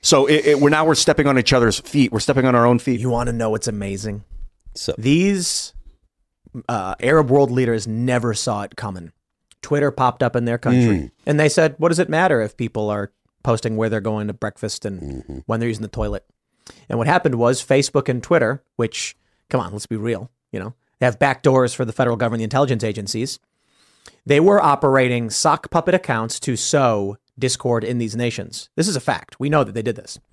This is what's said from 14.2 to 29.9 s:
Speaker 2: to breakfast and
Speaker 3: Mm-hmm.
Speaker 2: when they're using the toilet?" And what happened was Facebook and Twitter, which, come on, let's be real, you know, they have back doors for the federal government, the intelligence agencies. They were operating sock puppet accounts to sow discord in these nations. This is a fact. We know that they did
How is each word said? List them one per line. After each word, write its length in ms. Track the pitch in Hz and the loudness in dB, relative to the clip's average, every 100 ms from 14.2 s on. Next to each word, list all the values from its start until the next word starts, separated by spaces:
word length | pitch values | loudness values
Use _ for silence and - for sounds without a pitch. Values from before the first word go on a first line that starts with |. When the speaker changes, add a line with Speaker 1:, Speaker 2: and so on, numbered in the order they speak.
| 104 | -6
Speaker 2:
to 80 | |
breakfast 500 | 101 107 - 107 - | -6 -10 -8 -10 -8
and 160 | 104 95 | -10 -10
Speaker 3:
Mm-hmm. 380 | 76 67 - 67 - | -10 -12 -12 -14 -6
Speaker 2:
when 120 | 113 | -4
they're 80 | 117 | -2
using 120 | 107 | -4
the 60 | 107 | -8
toilet?" 360 | - 107 104 _ _ _ _ - - _ | -6 -6 -6 _ _ _ _ -20 -20 _
And 100 | 117 | -2
what 80 | 117 | 2
happened 280 | 175 160 123 | 2 2 2
was 280 | 117 131 | 2 0
Facebook 440 | - 139 139 143 135 | 2 2 2 -2 -2
and 140 | 123 | -4
Twitter, 400 | - 170 113 139 _ - | 0 2 2 -2 _ -6
which, 400 | 113 - - - _ _ _ | -4 -4 -12 -14 _ _ _
come 120 | 131 | -4
on, 120 | 87 | -4
let's 140 | 104 - | -10 -8
be 100 | 110 | -6
real, 340 | 110 104 117 _ _ | -4 -6 -8 _ _
you 80 | 104 | -12
know, 140 | 98 - _ _ | -12 -14 _ _
they 80 | 127 | -2
have 120 | 110 | 2
back 240 | 139 131 | 0 2
doors 300 | 147 131 123 | 2 4 2
for 100 | - | 0
the 80 | 120 | -6
federal 240 | - 123 117 | 0 0 0
government, 240 | 117 117 | -2 -2
the 40 | |
intelligence 400 | 110 135 139 117 | -2 0 0 0
agencies. 540 | 110 104 101 110 131 - _ _ _ _ _ _ - _ - | -2 -6 -8 -6 -6 -8 _ _ _ _ _ _ -20 _ 0
They 140 | 143 | 4
were 220 | 175 202 | 6 6
operating 680 | 160 143 147 135 127 120 117 | 4 4 4 4 2 0 -4
sock 400 | - 160 156 - | -2 0 0 0
puppet 240 | 170 - | -2 2
accounts 440 | 185 - 117 113 - | 0 0 -4 -4 -6
to 160 | - 120 | -6 -4
sow 600 | - 147 127 107 101 104 _ - | 0 2 2 2 -4 -8 _ -6
discord 460 | 127 - 131 117 | -4 -2 -2 -2
in 140 | 110 123 | -2 -4
these 160 | 113 110 | -4 -2
nations. 520 | 120 - 95 - - - | -4 -4 -10 -14 -12 -4
This 100 | 175 | -2
is 80 | 151 | -2
a 40 | |
fact. 360 | - - - - | -4 -4 -8 -8
We 80 | 139 | 0
know 140 | 151 | 0
that 80 | 113 | 0
they 100 | 104 | -2
did 140 | 113 | -4